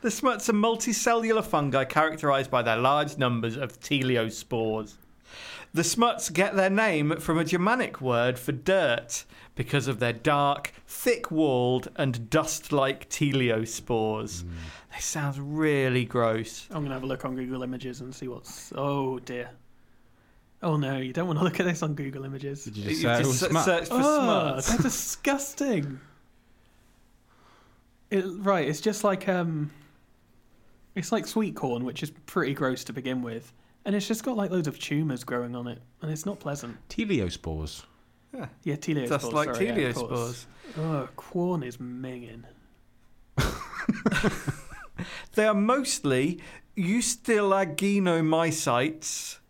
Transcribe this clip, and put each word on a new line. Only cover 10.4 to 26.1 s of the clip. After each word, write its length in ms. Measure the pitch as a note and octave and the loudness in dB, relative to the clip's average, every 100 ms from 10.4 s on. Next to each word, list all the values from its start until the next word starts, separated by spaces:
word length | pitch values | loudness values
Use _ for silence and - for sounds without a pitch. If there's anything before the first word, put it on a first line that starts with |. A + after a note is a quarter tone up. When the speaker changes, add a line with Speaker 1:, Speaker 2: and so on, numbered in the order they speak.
| C#3+ C#3+ - - - | 4 2 -4 -12 -16
Speaker 1:
thick-walled 1000 | - - A#3 - D#3+ D#3 B2+ B2 B2+ - - | -4 0 0 0 2 4 6 4 2 0 -2
and 320 | C#3 A#2+ A2 | 0 0 2
dust-like 800 | D#3 D#3 - - D3 C3+ C3+ - | 2 2 -4 0 4 4 0 -8
teleospores. 1300 | - D3 C3+ B2 A2 A2+ - - A#2 A2 G#2+ A2 F2+ | -2 2 4 4 2 0 -6 -2 2 2 0 -4 -8
Speaker 2:
Mm. 60 | F2 E2+ E2 - - - | -10 -10 -12 -14 -16 -8
Speaker 1:
This 100 | - | -6
sounds 340 | D#3+ C#3+ C3+ | -2 -2 -4
really 680 | C#3+ D3+ D#3 C#3+ C3 B2+ A#2 | -6 0 2 4 4 2 0
gross. 600 | B2+ A#2 A2 A2 - - | 2 2 2 -2 -10 -10
Speaker 3:
I'm 100 | E3+ | -6
gonna 120 | C#3+ C3 | -4 -4
have 80 | |
a 40 | C3 | -6
look 180 | C3 C3+ | -4 -4
on 100 | B2+ | -6
Google 260 | B2+ B2+ | -6 -4
Images 400 | B2+ B2+ B2+ B2 | -6 -6 -8 -10
and 140 | F#3 - | -12 -10
see 120 | B2+ | -10
what's, 460 | A#2+ - - - - | -10 -14 -18 -12 -4
oh 440 | C#3 C#3+ C3+ B2+ | -2 0 -2 -4
dear. 320 | - B2 A#2+ - - - - - _ _ _ _ _ _ | -6 -8 -10 -14 -20 -20 -20 -20 _ _ _ _ _ _
Oh 140 | F3+ D3+ | 0 0
no, 200 | C3+ C3+ | 0 -2
you 160 | B2+ | -4
don't 140 | B2+ F3+ | -2 0
wanna 160 | D3+ | 2
look 160 | F#3 F3 | 2 2
at 60 | F3+ | 0
this 160 | E3 | 0
on 100 | D#3+ | -2
Google 300 | C#3+ C#3 C3+ | -2 -6 -6
Images. 400 | C3+ C3+ C#3 C#3 | -10 -8 -8 -8
Speaker 2:
Did 140 | - G#2 | -10 -6
you 60 | G2+ | -4
just 160 | D#3+ | 0
Speaker 1:
You 60 | B2 | 2
Speaker 2:
say, 80 | A#2+ | 4
Speaker 1:
just 100 | C#3+ | 4
Speaker 2:
"Oh, 40 | |
Speaker 1:
se-, 160 | B2+ F3+ | 2 2
Speaker 2:
smut"? 160 | D#3+ F3 | 2 4
Speaker 1:
search 220 | E3+ - | 2 2
for 60 | A#3+ | 2
Speaker 3:
Oh, 20 | C#4 D4+ B3+ G#3+ D3+ | 4 4 4 4 2
Speaker 1:
smuts. 140 | C3+ - | 0 0
Speaker 3:
they're 80 | A#3 | 2
disgusting. 1200 | B3+ - - - - C#4 C#4 - C#4+ G#3 C#3+ C3+ - | 2 0 -6 -4 0 0 -2 -4 0 0 -2 -6 -14